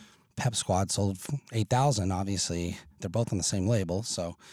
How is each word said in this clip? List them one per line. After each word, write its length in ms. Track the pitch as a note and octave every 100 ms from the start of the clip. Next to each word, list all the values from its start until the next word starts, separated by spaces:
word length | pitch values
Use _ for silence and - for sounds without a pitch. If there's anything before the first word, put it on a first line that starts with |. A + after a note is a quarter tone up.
| - - _ -
Pep 200 | C3 A2
Squad 340 | - F#2 F#2+
sold 280 | - G2 F#2+ - C#3+ -
eight 160 | A2+ G2+
thousand, 420 | B2 C#3+ A2+ F#2
obviously 680 | F#2 G2 F#2+ - E2+ F2 - - -
they're 100 | F#2+
both 200 | G#2+ A#2
on 60 | G2+
the 80 |
same 220 | E2 G2+ F#2
label. 360 | A#2 F2 F#2
So 340 | A2+ - F2 - -